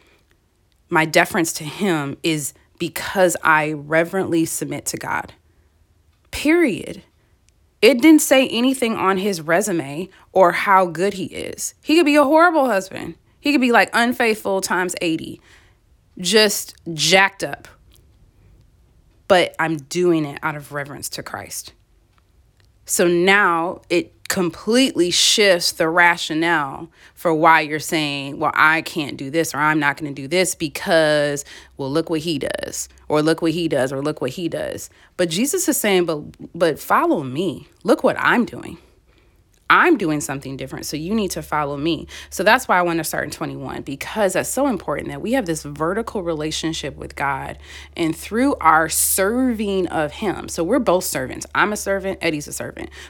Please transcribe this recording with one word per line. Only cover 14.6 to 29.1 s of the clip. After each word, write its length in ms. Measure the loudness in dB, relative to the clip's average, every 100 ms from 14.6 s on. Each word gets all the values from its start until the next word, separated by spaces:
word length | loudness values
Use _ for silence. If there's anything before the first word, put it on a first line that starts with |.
| -2 -2 -2 -4
eighty, 380 | -4 -4 -6 -14 _ -20 _ _ _ _ _ -8
just 560 | 0 4 4 0 -8 -14 -10 -4
jacked 480 | 2 4 4 0
up. 240 | -10 -10 -16 -20 _ _ _ _ _ _ _ _ _ _ _ _ _ _ 2
But 260 | 4 4 0
I'm 180 | -2 -2
doing 480 | -4 0 2 2 0
it 140 | -6
out 140 | -6 -8
of 160 | -10
reverence 380 | -10 -10 -10 -12
to 120 | -10
Christ. 520 | -10 -12 -12 -14 -14 -20 _ _ _ _ _ _ _ _ _ _ -6
So 220 | 0 2
now 760 | 2 4 4 2 0 -2 -6 -4
it 400 | -2 -2 _ -8
completely 840 | -4 -4 -4 -2 2 2 2 0
shifts 600 | 2 2 4 4 4 2
the 140 | -2 0
rationale 1040 | 4 4 4 -2 -2 0 0 -2 -8 -14 _ -20
for 220 | -6 -2 4
why 260 | 6 6
you're 160 | 4 -4
saying, 640 | -2 -2 -2 -4 -8 -4
"Well, 120 | -2 2
I 260 | 2 2
can't 340 | -2 -6 -6